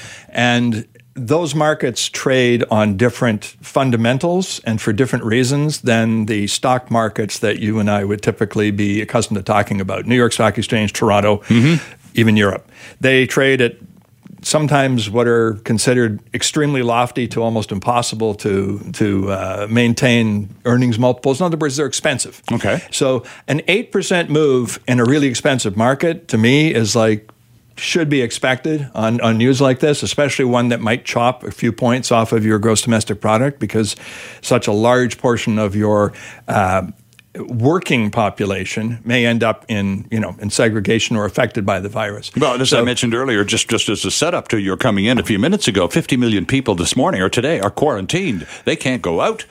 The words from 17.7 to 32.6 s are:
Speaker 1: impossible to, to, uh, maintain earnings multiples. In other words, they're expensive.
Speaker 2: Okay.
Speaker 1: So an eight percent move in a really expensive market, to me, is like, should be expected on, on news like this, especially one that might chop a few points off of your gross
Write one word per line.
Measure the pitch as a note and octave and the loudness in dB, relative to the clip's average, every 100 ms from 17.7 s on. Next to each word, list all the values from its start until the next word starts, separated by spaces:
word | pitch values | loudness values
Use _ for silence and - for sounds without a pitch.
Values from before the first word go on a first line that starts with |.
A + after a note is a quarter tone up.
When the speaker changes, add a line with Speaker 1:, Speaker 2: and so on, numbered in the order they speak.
Speaker 1:
impossible | G2+ A#2+ A#2+ A#2+ A2 A2+ G#2 | -4 -2 0 -2 -2 -2 -2
to, | G#2+ G2 G2 G2+ - | -2 0 -2 -4 -8
to, | - G#2+ G2 F#2+ | -2 0 0 -2
uh, | F#2+ F#2+ F#2+ G#2 | -4 -4 -6 -2
maintain | A2+ A#2+ A#2 C3 A#2+ A2 G#2 G2+ - | 2 2 2 2 2 2 0 -4 -6
earnings | B2 A#2+ B2+ A2 | 0 2 2 2
multiples. | B2 A#2+ C#3 C3+ | 0 2 0 0
In | F3+ | 0
other | D#3+ | 0
words, | D#3 C3 | -2 -2
they're | C#3 | -4
expensive. | - D3+ C3 - - - | -2 -2 -2 -6 -12 -6
Speaker 2:
Okay. | A#2 G2+ C3 - | -2 -2 -2 -4
Speaker 1:
So | - C#3 C3 - - - | -2 0 0 -4 -12 -4
an | C#3 - | -2 0
eight | F#3+ - | -2 0
percent | G3+ - F#3 E3 | -4 0 0 2
move | D3 D3+ B2+ A#2 - - | 2 4 2 0 -4 -2
in | B2 | 2
a | |
really | A#2 D3 C#3 | 2 2 2
expensive | A#2 D3+ C3 A2 G2 | 0 0 0 -2 0
market, | A#2 C3+ E3+ E3+ - | 2 2 0 -2 -2
to | A#2+ | 2
me, | A2+ C#3 D#3 | 4 4 4
is | A#2 G#2+ | 2 0
like, | A#2+ A2 G#2+ - - _ _ _ - | 2 2 0 -4 -20 _ _ _ -10
should | - F3 D#3 | -4 -2 0
be | C#3+ | 0
expected | A#2 - C3 B2+ D#3+ D#3 C3+ | -2 -2 -2 0 -2 -4 -4
on, | A2 A2 A#2+ | -2 0 0
on | A#2 A2+ | 2 2
news | A#2+ B2+ | 2 4
like | C3+ B2+ | 2 2
this, | D#3 C#3+ | 0 0
especially | G#2 - C#3+ - | -2 0 0 0
one | C3 A#2+ A#2+ | 2 2 2
that | A#2+ | 0
might | A2 B2 | 0 -2
chop | - A#2+ A#2+ B2+ | -2 0 0 0
a | - | -6
few | - A#2+ | -4 -4
points | A2+ B2 B2+ - | 0 0 0 2
off | A#2+ A2 | 2 2
of | A2+ | 2
your | G#2+ | 2
gross | G#2+ | 2